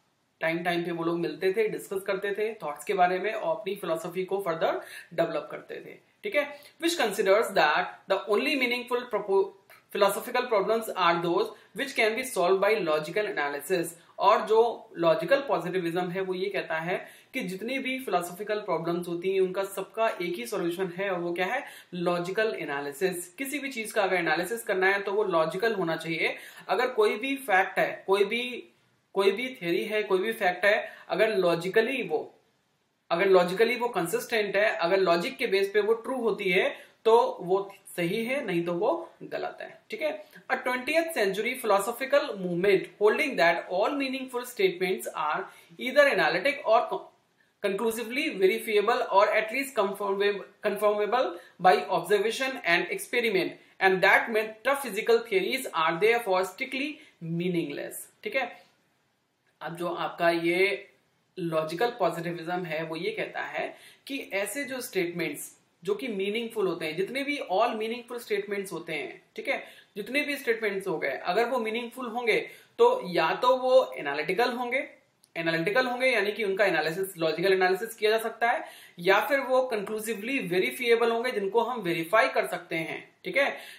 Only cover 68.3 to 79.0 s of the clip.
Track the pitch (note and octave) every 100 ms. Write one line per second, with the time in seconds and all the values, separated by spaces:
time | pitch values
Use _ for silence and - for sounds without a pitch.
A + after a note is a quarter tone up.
68.3 | G3+ G3+ G3+ F#3 E3 E3 D3+ B2 - _
69.3 | - B3 A#3+ - - _ G3+ G#3 C#4 C#4+
70.3 | C#4 - A3+ G#3+ F#3+ F#3+ D#3 C#3+ C3+ F3
71.3 | F#3+ A#3+ B3+ A3 A3+ A#3 C4 A#3+ A#3+ A#3+
72.3 | E3+ - - - - A#3+ B3+ F#3 E3+ D#3+
73.3 | F#3+ B3 B3+ B3+ B3+ - - D3 D3 D#3
74.3 | G3 A#3+ A#3+ B3 C4 D4 - _ _ _
75.3 | E3 E3 E3 E3+ B3+ B3 A#3+ C4 A3+ G3+
76.3 | G#3+ G3+ F#3+ F#3 D#3+ D#3 F3 F#3+ E3 D#3+
77.3 | E3 F#3+ F#3+ F#3 F#3+ A3 - G#3+ A3 A3
78.3 | - A#3 D#4 - - - -